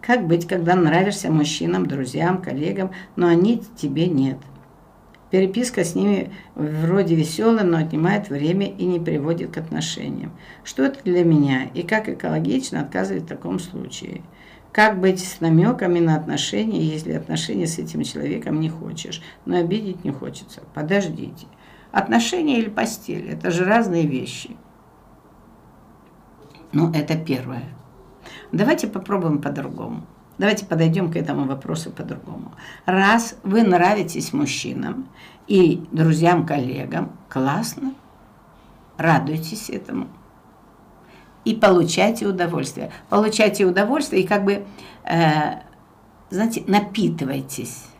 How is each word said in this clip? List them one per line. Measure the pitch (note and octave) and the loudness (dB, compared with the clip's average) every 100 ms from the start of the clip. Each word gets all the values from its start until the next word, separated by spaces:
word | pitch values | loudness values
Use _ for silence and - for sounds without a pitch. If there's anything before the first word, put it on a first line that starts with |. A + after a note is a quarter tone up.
Как | - A#3+ F3 | 2 2 4
быть, | E3+ - | 0 2
когда | F3+ E3 | -2 2
нравишься | F3+ D#3+ E3 G3 G3+ - | 4 6 4 2 0 0
мужчинам, | D#3+ D3 - E3 F3+ F3 | 2 2 0 0 0 0
друзьям, | C#3 B2+ D3+ E3 F#3 | -2 -4 -2 0 0
коллегам, | - C3 D#3 G3 F#3+ - - | -2 -4 -4 -2 -4 -8 -12
но | - F3 | 0 4
они | E3+ G3 A#3 - - | 6 4 2 -2 -8
тебе | D3 C#3 F3 | -4 0 0
нет? | D3+ C3+ C3 - - - - - _ - - - | 2 0 -2 -12 -20 -20 -20 -20 _ -20 -20 -2
Переписка | F#3 F#3+ G3 B3 - | 2 2 0 -2 -2
с | E3 | -2
ними | E3+ G3+ G3 - - - - | 0 2 2 -2 -10 -18 -6
вроде | D3+ D#3 E3 F#3+ F3+ | -4 0 2 2 4
веселая, | E3 D3+ - A3 A3+ | 2 2 0 2 4
но | F#3+ E3 | 4 2
отнимает | D#3 D#3 E3+ G#3 G3+ | 0 0 2 0 -2
время | C#3+ D3+ F#3 G3+ | -2 0 0 0
и | - | -2
не | F3+ F3 | -2 0
приводит | D#3+ D#3 C#3+ E3+ E3 | -2 -2 -2 -4 -4
к | E3 | -8
отношениям. | D#3+ D#3 D#3+ - - - - - - - | -8 -6 -6 -6 -8 -8 -10 -14 -20 -20
Что | - - | -14 -2
это | C#4 C#4 | -2 -2
для | - F3+ | 0 4
меня | E3+ D#3 C#3 C3 C3 | 6 6 4 2 -2
и | - | -8
как | E3+ A3 G#3+ | -2 -2 -2
экологично | - F3+ D#3+ E3+ B3+ C4 E3 | -6 -4 -2 0 -2 -2 -6
отказывать | C#3+ F#3 G3 F#3 | -6 -4 -4 -4
в | D#3+ | -8
таком | - F3 F#3 | -10 -6 -6
случае? | - - B1+ - - - - - - - - | -6 -12 -12 -12 -14 -14 -16 -20 -20 -20 -6
Как | - A3 G3 | 4 4 6
быть | F#3+ F#3 | 2 2
с | - - | -4 -2
намеками | E3 E3 G3+ B3+ F#3+ F3 | 4 6 6 2 2 2
на | E3 D3+ | 4 2
отношения, | D#3+ D3 - G3+ A3 F#3+ | 0 -4 -2 -2 -2 0
если | D#3+ D#3 E3 | -2 -2 -4
отношения | D#3+ D#3+ D#3+ - G3 E3 | -6 -4 -6 -4 -2 -2
с | E3 | -4
этим | D#3+ D#3 | -6 -6
человеком | D3 D3+ D3 F#2 - D3+ | -6 -6 -6 -6 -4 -2
не | D#3+ | -2
хочешь, | D#3+ E3 E3 - E3 - - - | -4 -10 -12 -12 -14 -16 -16 -4
но | F3+ | -2
обидеть | E3+ G#3 G#3 F3 | 0 -2 -4 -8
не | - | -8
хочется? | C3+ - C#3 - - - | -8 -10 -14 -18 -20 -16
Подождите. | - D#3 G3+ F#3 - - - - - - - - | -10 -2 -2 -2 -6 -12 -14 -20 -20 -20 -20 -4
Отношения | - - A3+ A#3 F4+ D#4 B3 | -2 2 2 2 0 0 0
или | A3 | 0
постель — | G#3 A3 - - E3 - | -2 -4 -6 -10 -8 -8
это | D#3 F3+ | -6 -2
же | E3+ | 0
разные | F#3 A3 G#3+ E3+ | 4 4 2 2
вещи. | D3+ C3 B2 - - - - - _ _ - - _ - - - - - - - - - - - - - - | 0 -2 -6 -12 -14 -18 -20 -20 _ _ -20 -20 _ -20 -20 -20 -20 -20 -20 -20 -20 -20 -20 -20 -20 -20 -4
Ну, | C#3 E3 | 0 2
это | D#3+ C#3+ D#3+ | 0 -2 -4
первое. | - B2+ A#2+ B2 B2 - - - - - - - - | -2 -4 -4 -10 -12 -16 -20 -20 -20 -20 -20 -20 -8
Давайте | D#3+ A3 D#4 G#3 | 0 2 2 -2
попробуем | G3 F#3 G3+ E3+ D3 | -8 -4 -2 0 0
по-другому. | C#3+ C#3+ C#3 - A2+ A#2 - - - - | -2 -6 -8 -10 -10 -10 -14 -20 -20 -2
Давайте | G3 G#3 | 0 0
подойдем | - D#3+ E3 E3 F3 | -2 2 2 2 0
к | E3 | -2
этому | - C#3+ C3+ | -4 -2 -2
вопросу | C3+ - D#3+ - | -4 -6 -8 -8
по-другому. | - - C3+ - - - - - - - | -12 -12 -12 -12 -14 -16 -18 -20 -10 0
Раз | F#3 G3 A#3 A3+ - | 4 6 4 2 -8
вы | G3 G#3 | 0 4
нравитесь | A3 F3+ F3 G#3 E3 D#3 - | 6 6 6 4 0 -4 -4
мужчинам | - D3 - - - - - C4 - - - - | -2 -2 -2 -6 -6 -6 -6 -10 -16 -20 -20 0
и | G3+ F3 - - | 6 6 4 -2
друзьям, | D#3+ D#3+ D#3 E3+ F3 - | 2 4 4 4 4 2
коллегам, | C#3+ B2+ C#3+ C3+ E3 F#3+ - - | -2 -2 -6 -6 -6 -6 -10 -10
классно, | - C3+ D#3 A#3 - C4 C4 - - - - _ - - - - - | -2 0 0 -4 -6 -8 -8 -18 -20 -20 -20 _ -20 -20 -20 -20 -2
радуйтесь | D#3+ D3 C3 D#3 D#3+ G#3+ - | 2 2 2 -4 -6 -10 -10
этому | - - - - - - - _ - - _ - - - - - - | -10 -8 -8 -8 -14 -20 -20 _ -20 -20 _ -20 -20 -20 -20 -20 -8
и | - | -4
получайте | - G3+ F3+ D#3+ - G3+ A3+ G3+ | 4 6 6 4 4 2 2 -2
удовольствие. | F3+ F3 E3 C3+ - - - - | 0 -2 -2 -6 -8 -12 -12 -2
Получайте | G3+ G#3+ G#3+ G#3+ G#3 F#3+ | 2 2 4 2 4 2
удовольствие | F3+ G#3 D4 C#4+ G3 | 4 2 0 0 0
и | F3+ | 2
как | G#3 | 2
бы, | G3 G3+ - - - - | 2 0 -4 -16 -20 -16
э, | - E3 E3 D3+ D3+ - - - - _ _ _ - | -2 2 4 4 0 -4 -14 -20 -20 _ _ _ -8
знаете, | F#3 A3+ A3+ - | -2 -2 -2 2
напитывайтесь. | G3 G3 - F3 D#3+ C3 C#3 C3+ - A#2 - - - | 2 2 -2 -2 -2 -4 -6 -8 -10 -12 -12 -20 -20